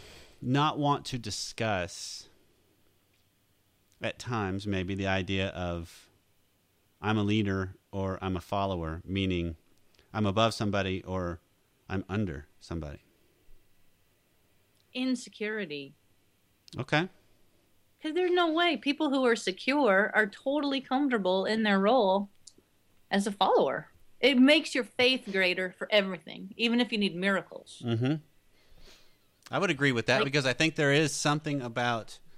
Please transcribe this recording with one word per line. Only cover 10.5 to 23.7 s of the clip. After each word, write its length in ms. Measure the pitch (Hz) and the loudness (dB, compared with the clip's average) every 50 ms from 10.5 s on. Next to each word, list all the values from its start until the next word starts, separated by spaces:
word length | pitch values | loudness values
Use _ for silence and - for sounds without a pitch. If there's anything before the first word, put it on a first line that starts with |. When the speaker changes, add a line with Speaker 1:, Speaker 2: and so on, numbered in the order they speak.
| 107 | 2
Speaker 1:
somebody 480 | - 113 104 98 101 95 95 92 95 - | 0 -2 -2 0 0 0 0 -2 -4 -6
or 380 | 90 92 92 90 87 85 87 _ _ _ _ _ _ _ _ _ - | -6 -6 -4 -4 -4 -6 -8 _ _ _ _ _ _ _ _ _ -8
I'm 160 | 95 98 - - | -6 -6 -6 -4
under 380 | 92 107 107 90 71 71 71 - _ _ | -4 -4 -4 -4 -6 -8 -12 -16 _ _
somebody? 380 | - - 85 82 78 73 71 - _ _ _ _ _ _ _ _ _ - - - - _ _ _ _ _ _ _ _ _ _ _ _ _ _ _ _ _ _ _ _ _ _ _ _ _ - | -14 -10 -10 -8 -8 -10 -12 -14 _ _ _ _ _ _ _ _ _ -20 -20 -20 -20 _ _ _ _ _ _ _ _ _ _ _ _ _ _ _ _ _ _ _ _ _ _ _ _ _ -8
Speaker 2:
Insecurity. 1000 | 254 254 262 254 240 - 208 - - 214 214 220 220 202 156 147 143 139 139 147 _ _ _ _ _ _ _ _ _ _ _ _ _ _ - - 104 | -4 -2 -2 -2 -4 -6 -10 -12 -8 -6 -6 -4 -6 -6 -6 -8 -10 -10 -12 -16 _ _ _ _ _ _ _ _ _ _ _ _ _ _ -14 -10 -10
Speaker 1:
Okay. 300 | - - - 151 175 180 - _ _ _ _ _ _ _ _ _ _ _ _ _ _ _ _ _ - | -4 0 0 0 0 -2 -6 _ _ _ _ _ _ _ _ _ _ _ _ _ _ _ _ _ -8
Speaker 2:
'Cause 120 | 311 302 | -4 -2
there's 160 | 359 370 349 | 0 0 2
no 220 | 359 359 349 330 311 | 2 2 2 2 2
way 240 | 330 349 349 302 | 2 2 2 0
people 340 | 208 - 277 285 - 311 285 | 0 -2 -2 -2 0 0 0
who 140 | 269 269 262 | 0 2 2
are 80 | 240 226 | 2 2
secure 760 | 220 - 190 185 - - - 277 294 277 214 190 190 208 - - | 2 0 -4 -6 -4 -4 -2 0 2 4 4 4 4 4 2 2
are 120 | 208 214 | 2 0
totally 540 | 202 - - - 269 277 302 294 285 269 269 | 0 -2 -6 -4 -2 0 0 0 0 -2 -4
comfortable 640 | 262 - 254 269 294 269 247 220 185 180 185 190 190 | -2 -2 -2 0 0 0 0 0 0 2 0 2 0
in 200 | - 214 220 220 | 0 0 0 2
their 160 | 214 202 196 | 2 4 4
role 500 | 190 202 254 269 208 190 185 202 202 - _ - _ - - _ - _ _ _ _ _ _ _ _ - | 4 4 4 4 4 4 2 2 0 -4 _ -18 _ -20 -20 _ -20 _ _ _ _ _ _ _ _ -2
as 160 | - 202 202 | 0 0 0
a 60 | 226 202 | 0 0
follower. 580 | - 190 - 508 453 160 135 | 0 2 4 4 4 4 2